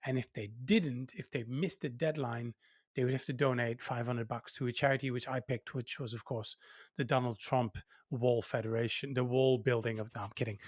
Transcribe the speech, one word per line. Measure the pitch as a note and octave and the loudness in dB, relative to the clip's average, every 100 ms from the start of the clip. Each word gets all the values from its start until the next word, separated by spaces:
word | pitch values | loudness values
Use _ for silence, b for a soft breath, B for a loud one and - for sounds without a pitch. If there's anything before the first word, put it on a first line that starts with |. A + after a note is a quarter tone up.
| - | 0
And | B2+ | -2
if | A#2+ | -2
they | - G#2 A2 B2+ | -6 -8 -8 4
didn't, | G#3+ E3+ B2 C3 - | 4 4 -2 -6 -8
if | D3+ | -6
they | - | -6
missed | A2+ B2+ F3+ - | -4 -2 -2 -2
the | D#3 | -4
deadline, | A#2+ D#3+ D#3 C3 A#2 A#2+ A2+ b b b - | -2 0 0 -2 -2 -6 -8 b b b 0
they | |
would | B2+ | 2
have | C3 - | 2 -2
to | |
donate | C3 C#3 B2+ A#2+ A#2 | 2 4 4 2 0
five | - B2 A#2 | -2 -2 0
hundred | B2 A#2 | 0 -2
bucks | A#2+ - | -4 -6
to | - C3 | -4 -2
a | |
charity, | A#2+ C#3+ C3+ C3 | 2 4 2 0
which | B2 B2 | -4 -2
I | C3 | -4
picked, | B2 B2 - C3 | -2 -4 -4 -6
which | A#2+ - | -6 -6
was, | C3 | -6
of | A#2 - | -6 -4
course, | A#2+ A2 - B B B _ | -4 -4 -8 B B B _
the | |
Donald | C3 C3 B2+ A2+ | 0 2 2 -2
Trump | - C3+ A#2+ - - b b | 0 2 2 -2 -14 b b
Wall | C3+ A#2+ A#2+ | 0 4 4
Federation, | G#2+ B2+ A2 A2+ A#2 - C#3+ | 2 -2 0 0 0 -2 -4
the | C3 | -2
wall | B2+ B2 C3 B2+ | 2 4 6 4
building | A2 B2 A2+ A2+ | 4 2 2 -2
of, | G#2+ - | -4 -6
no, | |
I'm | G2+ | -8
kidding. | - A#2 G#2 | -2 -4 -4